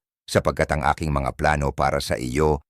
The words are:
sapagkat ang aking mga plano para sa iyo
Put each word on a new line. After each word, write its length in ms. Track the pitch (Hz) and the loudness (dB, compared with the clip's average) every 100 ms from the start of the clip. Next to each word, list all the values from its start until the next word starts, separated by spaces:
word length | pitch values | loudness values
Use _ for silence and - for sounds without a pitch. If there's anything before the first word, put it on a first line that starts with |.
| _ _ - | _ _ -2
sapagkat 480 | 107 78 69 80 | 0 0 0 0
ang 80 | 76 | 0
aking 320 | 69 71 80 | 0 0 0
mga 240 | 71 65 - | -2 -2 -2
plano 320 | 76 76 69 | 0 2 0
para 320 | 67 71 71 | 0 0 0
sa 160 | - 60 | -2 -4
iyo 480 | 62 67 78 73 | -2 2 2 2